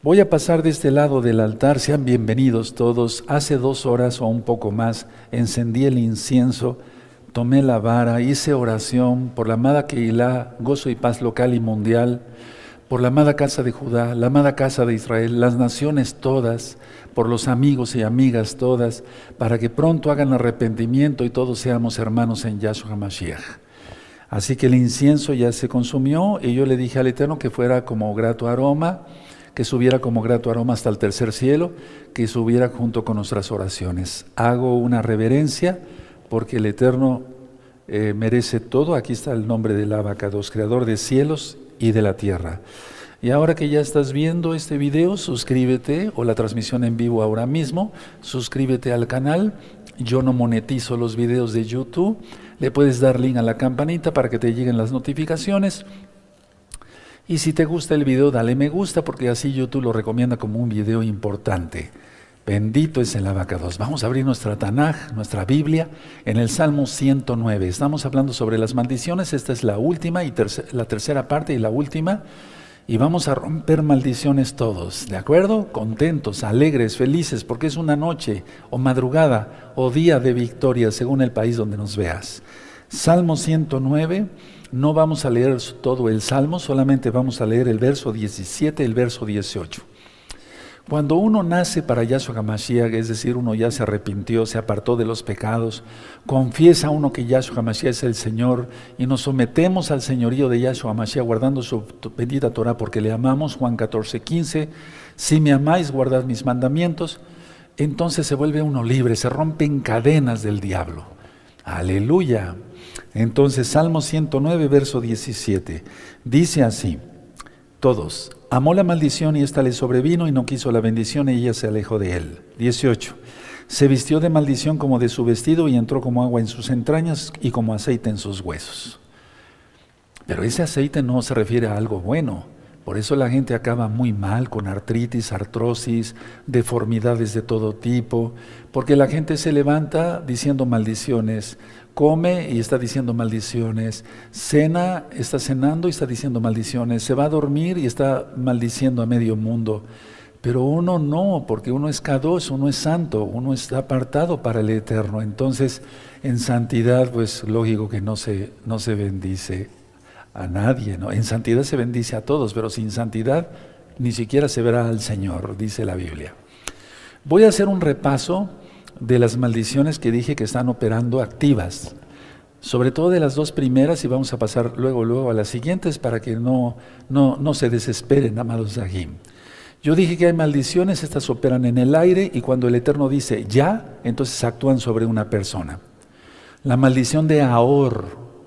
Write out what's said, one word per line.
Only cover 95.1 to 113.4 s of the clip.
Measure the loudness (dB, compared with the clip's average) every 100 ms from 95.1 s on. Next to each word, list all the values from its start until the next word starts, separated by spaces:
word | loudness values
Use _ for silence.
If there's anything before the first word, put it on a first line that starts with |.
| -4
pecados, | -6 -6 -2 -2 -4 -6 -16 -20 -20 -18 -2
confiesa | 0 0 6 8 8 4
uno | 0 0
que | -2
Yahshua | 0 0 0 -4
HaMashiach | -2 0 -2
es | -2
el | -2
Señor | -2 -4 0 2 0 -2 -12 -20 -6
y | -2
nos | 0
sometemos | 0 0 2 4 2 2 0
al | -2
señorío | 0 0 0 2 2
de | 2
Yahshua | 0 -2 -4
HaMashiach | -4 -2 -2
guardando | 0 0 0 -2
su | -4 -6
t-, | -6 -14 -14
bendita | -6 -4 0 0
Torah | 0 -2 -2
porque | -4 -2
le | -2
amamos, | 0 0 0 -2 -2
Juan | -2 -2
catorce | -2 -2 -4 -8
quince, | -4 -2 -2 -4 -4 -10 -20 -20 -20 -10
"Si | 2 4
me | 6
amáis, | 4 4 2 2
guardad | 0 2 2
mis | 0 -2
mandamientos", | -2 0 0 0 -2 -2 -6 -8 -18 -20 -20 -20 -20 -4
entonces | -4 0 -2 0 -2
se |
vuelve | 0 0 2
uno | 0 0
libre, | 0 2 2 2
se | 0
rompen | 0 -2 0 0 0
cadenas | 0 2 4 4 2 0
del | -2 -4
diablo. | -2 -4 -6 -10 -16 -20 -20 -20 -20 _
Aleluya. | -10 -6 -2 0 2 2 2 0 -2 -10 -16 -20 -18 -18 -12
Entonces, | -2 0 4